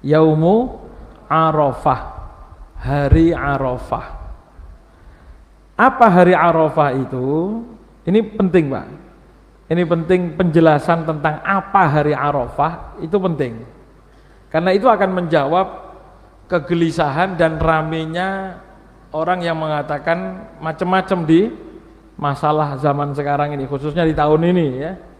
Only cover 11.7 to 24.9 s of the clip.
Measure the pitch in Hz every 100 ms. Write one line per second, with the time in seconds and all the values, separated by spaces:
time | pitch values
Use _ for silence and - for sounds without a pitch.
11.7 | 196 170 151 147 143 143 143 120 - 151
12.7 | 170 - - 156 196 185 147 131 113 117
13.7 | - - _ _ _ - - _ 156 180
14.7 | 196 247 214 196 185 170 156 139 175 190
15.7 | - - - - - - _ - 175 143
16.7 | 170 165 165 151 139 190 175 160 156 156
17.7 | 160 156 160 160 165 185 190 190 175 -
18.7 | - - - - 156 165 185 170 160 156
19.7 | 151 143 147 165 170 190 185 - - 160
20.7 | 156 180 190 185 185 156 165 220 - -
21.7 | - - - - - 143 139 151 151 147
22.7 | 135 147 143 143 139 143 143 147 143 131
23.7 | 143 147 151 160 156 151 156 170 180 151
24.7 | 127 156